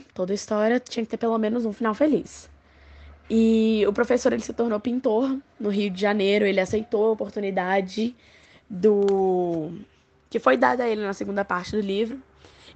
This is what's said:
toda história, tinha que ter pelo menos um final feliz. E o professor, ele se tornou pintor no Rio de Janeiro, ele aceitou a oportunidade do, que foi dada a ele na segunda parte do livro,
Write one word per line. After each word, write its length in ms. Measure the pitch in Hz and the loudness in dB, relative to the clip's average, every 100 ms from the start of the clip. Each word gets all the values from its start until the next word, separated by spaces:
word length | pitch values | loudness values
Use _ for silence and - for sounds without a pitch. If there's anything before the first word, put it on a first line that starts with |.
| - | -2
toda 220 | - 180 | -8 -4
história, 460 | 202 - 214 214 247 | -4 -4 0 2 0
tinha 260 | 254 - 226 | -2 -8 -6
que 60 | |
ter 60 | 226 | -4
pelo 200 | 226 226 | -2 0
menos 280 | 214 233 226 | 0 0 -4
um 80 | |
final 200 | 202 226 | -2 -4
feliz. 560 | 208 311 240 - - - - _ _ - - - - - | 0 2 2 -2 -16 -20 -20 _ _ -20 -20 -20 -20 -2
E 560 | 226 226 226 220 220 202 | 2 4 4 2 2 0
o 60 | |
professor, 400 | 208 240 247 247 | 0 2 2 2
ele 80 | 233 | 0
se 120 | 214 | -4
tornou 260 | 226 233 208 | -4 -2 -2
pintor 580 | 247 247 262 214 269 269 - - | -2 -2 0 0 0 -2 -8 -8
no 100 | 208 | -4
Rio 220 | 202 208 | 0 -2
de 100 | 185 | 0
Janeiro, 440 | 202 214 196 202 208 | 0 2 2 2 2
ele 140 | 196 | 0
aceitou 460 | 185 214 214 214 220 | 0 -2 -2 0 0
a 60 | |
oportunidade 1040 | 220 202 208 202 190 180 196 185 202 226 247 _ - - - - | 0 -4 -6 -4 -2 0 0 -2 -2 -4 -6 _ -20 -20 -20 -14
do, 1040 | 185 208 208 202 196 190 185 180 165 156 - 208 _ _ _ _ | 2 4 4 4 2 2 2 0 -2 -6 -10 -18 _ _ _ _
que 80 | 233 | 0
foi 180 | 262 262 | 2 4
dada 260 | 247 247 | 4 2
a 60 | 240 | 0
ele 140 | 220 | -2
na 100 | 208 | -4
segunda 320 | 202 202 196 202 | -6 -4 -4 -2
parte 280 | 180 180 | -4 -4
do 60 | 208 | -4
livro, 400 | 202 196 226 269 - _ - - - | -2 -2 -2 -6 -16 _ -20 -20 -12